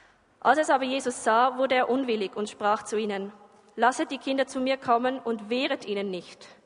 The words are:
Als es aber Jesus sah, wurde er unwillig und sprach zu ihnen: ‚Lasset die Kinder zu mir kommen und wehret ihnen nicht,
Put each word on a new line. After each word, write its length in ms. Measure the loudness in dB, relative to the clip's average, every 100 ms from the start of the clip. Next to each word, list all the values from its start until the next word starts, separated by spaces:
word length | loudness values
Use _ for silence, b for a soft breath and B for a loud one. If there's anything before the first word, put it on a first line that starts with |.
| B B _ _
Als 220 | 4 4
es 100 | 4
aber 140 | 2
Jesus 400 | 2 -2 -4 -2
sah, 340 | 2 4 4 2
wurde 160 | 2
er 160 | 2 2
unwillig 460 | 0 0 -2 -2 -4
und 120 | -8
sprach 360 | -2 0 0
zu 120 | -2 -4
ihnen: 360 | -2 -4 -8 -12 -20 _ _
‚Lasset 380 | 0 2 2 -4
die 60 | -4
Kinder 280 | -2 -2 -2
zu 140 | -2
mir 160 | -2 -2
kommen 420 | 0 2 2 -2
und 320 | -4 -6 -4
wehret 340 | -2 -2 -4
ihnen 260 | -4 -4 -4
nicht, 360 | -6 -10 -20 -20 -20